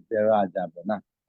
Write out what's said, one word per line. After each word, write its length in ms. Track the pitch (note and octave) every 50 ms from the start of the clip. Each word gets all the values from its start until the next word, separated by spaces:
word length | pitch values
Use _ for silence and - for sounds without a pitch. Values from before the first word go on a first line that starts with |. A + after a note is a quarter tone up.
| - -
দেওয়া 380 | A2+ G#2+ G#2+ A2 G#2+ G#2 G2+
যাবে 340 | F2+ D#2+ F#2+ F2+ E2 - F2 E2+
না।" 140 | G#2 G#2+ F#2+ - _ _ _ _